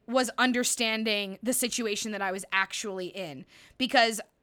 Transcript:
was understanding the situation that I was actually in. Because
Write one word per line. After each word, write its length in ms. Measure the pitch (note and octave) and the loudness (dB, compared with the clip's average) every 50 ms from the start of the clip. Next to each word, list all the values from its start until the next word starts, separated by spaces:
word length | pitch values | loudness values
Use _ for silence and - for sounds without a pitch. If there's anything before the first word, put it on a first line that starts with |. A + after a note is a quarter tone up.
| _ | _
was 240 | - A#3 C4 B3+ A#3+ - | 0 2 2 2 2 2
understanding 1000 | - A#3+ B3+ A#3+ B3 B3 - - - A#3 A3 A3 A3 A3 A3+ G#3 G#3 G3+ F#3+ F#3+ - | 2 2 2 4 2 2 0 2 2 2 0 2 0 0 0 0 0 -2 -4 -8 -4
the 120 | - A#3+ B3 | -2 -2 0
situation 580 | - - A#3 - - A#3 G#3+ G#3 G#3 - A3 | 0 0 0 -2 -2 -2 -2 -2 -2 -4 -4
that 80 | G#3+ G3 | -4 -2
I 100 | G3 F#3+ | -2 -2
was 120 | F#3 F#3+ F#3+ - | -4 -4 -6 0
actually 540 | - F#3+ F#3+ F#3+ - - - G#3 F#3+ F#3+ F3+ | 2 2 2 0 -2 -6 -6 -6 -6 -6 -8
in. 400 | F3 - G3 F#3 D#3+ C#3 C3 F#3 _ - - - - _ _ | -8 -8 -8 -10 -8 -10 -12 -14 _ -20 -20 -20 -20 _ _
Because 420 | B3+ A#3 - C4 A#3 A3+ A3 G3 - _ _ _ | -2 4 4 4 4 4 2 -4 -8 _ _ _